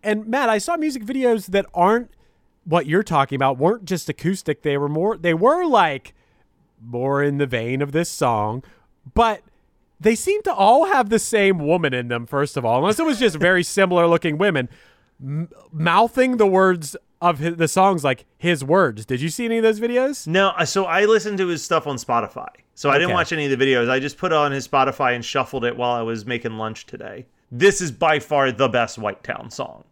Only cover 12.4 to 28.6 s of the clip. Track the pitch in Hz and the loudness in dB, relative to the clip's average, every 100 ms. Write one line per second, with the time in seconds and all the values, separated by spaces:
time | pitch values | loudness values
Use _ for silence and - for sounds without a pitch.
12.4 | 143 143 120 120 175 220 320 226 233 156 | -2 -2 0 2 2 2 0 2 0 2
13.4 | 170 185 170 - 190 175 170 165 170 151 | 2 2 0 0 2 4 4 2 0 0
14.4 | 202 151 123 - _ _ _ _ 135 151 | 0 0 -4 -10 _ _ _ _ -8 -8
15.4 | 170 - - 156 165 180 233 262 254 247 | -8 -14 -16 -2 2 2 2 2 0 4
16.4 | 202 185 190 180 143 - _ _ 175 143 | 4 6 4 2 -4 -14 _ _ -2 0
17.4 | 160 170 165 190 196 180 139 127 _ _ | -4 0 0 4 4 4 0 -2 _ _
18.4 | 175 160 135 185 156 107 110 127 160 151 | -2 -2 2 2 2 -2 -6 -4 -4 -4
19.4 | 233 226 226 214 233 240 262 277 156 180 | -2 2 2 0 -2 0 -2 -4 -2 2
20.4 | 196 - 160 196 180 170 208 220 202 196 | 2 0 -2 -2 0 2 4 2 2 -4
21.4 | 180 165 - 165 147 131 - 117 107 - | -2 -4 -2 -2 -2 -8 -2 -2 -2 -10
22.4 | - _ _ - 143 139 175 175 165 160 | -16 _ _ -4 0 2 2 0 -2 -4
23.4 | 143 127 135 123 120 131 143 - 185 156 | -2 0 2 2 2 0 -4 -6 -2 0
24.4 | 147 139 131 139 131 135 131 123 113 139 | 0 -4 -2 0 0 0 -2 -2 -4 -4
25.4 | 127 135 120 120 120 120 113 113 104 120 | -4 -4 -4 -2 -2 -2 -4 -6 -6 -6
26.4 | 120 110 110 110 - - 110 107 - _ | -6 -6 -8 -10 -16 -16 -14 -16 -20 _
27.4 | _ 120 202 196 170 110 165 151 - 147 | _ 2 2 2 -6 -2 0 0 0 0
28.4 | 135 117 | 0 0